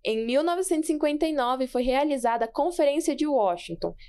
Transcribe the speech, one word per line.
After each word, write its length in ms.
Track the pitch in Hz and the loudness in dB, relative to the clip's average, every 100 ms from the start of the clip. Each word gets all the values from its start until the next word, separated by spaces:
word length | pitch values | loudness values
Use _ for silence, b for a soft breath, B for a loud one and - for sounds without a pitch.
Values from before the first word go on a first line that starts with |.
Em 220 | - 220 226 | -4 -2 0
mil 160 | 254 | 2
novecentos 480 | 330 349 370 320 311 | 2 0 0 0 0
e 40 | |
cinquenta 340 | 302 302 294 320 | 0 0 2 0
e 60 | |
nove 340 | 302 240 262 254 | 0 0 0 -2
foi 160 | 247 | -2
realizada 600 | 254 262 302 277 233 233 226 | 0 2 2 0 0 0 -2
a 60 | |
Conferência 640 | 220 302 349 294 294 330 277 | 0 0 2 2 2 0 0
de 120 | 302 | 0
Washington, 640 | 269 202 175 - 165 170 170 | 2 2 0 -6 -6 -6 -8